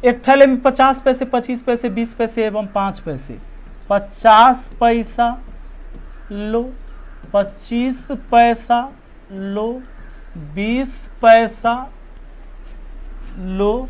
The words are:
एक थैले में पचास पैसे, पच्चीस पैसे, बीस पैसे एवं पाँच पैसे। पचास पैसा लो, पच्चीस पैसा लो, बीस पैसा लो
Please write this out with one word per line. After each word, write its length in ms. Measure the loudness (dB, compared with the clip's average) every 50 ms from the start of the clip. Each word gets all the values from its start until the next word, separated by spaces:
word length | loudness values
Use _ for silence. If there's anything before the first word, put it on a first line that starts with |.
| 2
एक 120 | 2 0 0
थैले 280 | 2 4 6 8 8
में 140 | 6 6 2 0
पचास 380 | 0 2 4 4 4 4 2
पैसे, 240 | 0 0 0 0 -2
पच्चीस 360 | -2 -2 -4 -2 -4 -8 -8 -4
पैसे, 260 | -4 -4 -2 -2 -4
बीस 220 | -4 -4 -6 -6 -4
पैसे 300 | -4 -4 -4 -2 -2 -4
एवं 220 | -2 -2 -4 -8
पाँच 320 | -4 -4 -4 -4 -4 -6 -8
पैसे। 380 | -10 -10 -10 -10 -10 -14 -16 -16 -16 -18 -18 -20 -20 -20 -20 -20 -6 -2
पचास 800 | -2 -2 -2 -4 -16 4 6 8 10 10 10 8 6 4 -2 -14 -6 0
पैसा 560 | 2 2 2 2 -2 -6 -2 -2 -2 -2 -2 -6 -12 -18 -18 -18 -18 -18 -18 -18 -18 -18 -18 -18 -18 -18 -18 -18 -16 -12 -10
लो, 300 | -8 -6 -4 -2 -4 -4 -4 -10 -16 -16 -18 -18 -18 -18 -18 -18 -20 -20 -2 0
पच्चीस 720 | 0 0 0 -4 -16 -12 -6 -2 -2 -2 -2 -4 -6 -8 -10 -10 -10 -6 2
पैसा 480 | 4 6 6 6 4 0 -2 -2 -2 -2 -2 -6 -12 -18 -20 -20 -20 -20 -20 -18 -14
लो, 360 | -12 -10 -8 -6 -4 -4 -6 -6 -8 -12 -16 -18 -18 -18 -18 -18 -20 -20 -18 -16 -16 -16 -12 -8
बीस 420 | -6 -4 -2 -2 -2 -4 -6 -8 -12 -14 -16 -12 2 6
पैसा 520 | 8 8 8 6 2 -4 -4 -2 -2 -2 -2 -6 -12 -16 -20 -20 -20 -20 -20 -20 -20 -20 -20 -20 -20 -20 -20 -18 -18 -18 -18 -18 -18 -16 -16 -16 -16 -14 -14 -14 -14 -14 -12
लो 500 | -10 -8 -2 0 0 0 0 -2 -4 -8